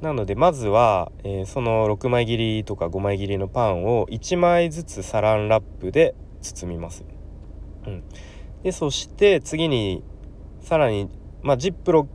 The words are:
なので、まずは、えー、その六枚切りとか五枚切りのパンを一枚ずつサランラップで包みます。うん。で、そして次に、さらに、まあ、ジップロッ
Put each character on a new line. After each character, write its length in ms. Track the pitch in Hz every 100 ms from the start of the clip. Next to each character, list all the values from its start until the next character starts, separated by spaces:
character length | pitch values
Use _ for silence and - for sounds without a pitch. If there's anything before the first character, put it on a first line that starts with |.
な 120 | 160
の 120 | 135
で、 100 | 98
ま 180 | 101 170
ず 160 | 147 107
は、 440 | 107 117 95 85 -
え 200 | 101 98
ー、 40 | 95
そ 140 | 139
の 280 | 120 113 107
六 200 | 104 131
枚 180 | 123 113
切 100 | 117
り 280 | 113 110
と 120 | 104 101
か 120 | 85
五 120 | 92
枚 180 | 101 98
切 100 | 98
り 100 | 98
の 100 | 95
パ 180 | 127 113
ン 180 | 87
を 220 | 98 120 95
一 260 | 117 - 175
枚 340 | 175 175 170
ず 140 | 156
つ 180 | 165 104
サ 180 | 92 110
ラ 140 | 107
ン 140 | 107 107
ラ 120 | 110
ッ 20 |
プ 300 | - - 92
で 220 | 139 160 - - -
包 320 | - - 90
み 60 | 85
ま 100 | 82
す。 140 | - 78 - - - - - - - 107
う 40 |
ん。 140 | 92 - - - - - -
で、 100 | 185
そ 180 | 180 151
し 180 | - -
て 320 | - 202 175
次 280 | - 156 165
に、 340 | 127 101 90 - - - - - -
さ 180 | - 160
ら 120 | 131
に、 200 | 104 98 - - -
ま 120 | 139
あ、 20 | 127
ジ 120 | 170
ッ 40 |
プ 180 | 175 -
ロ 100 | 165
ッ 40 | 143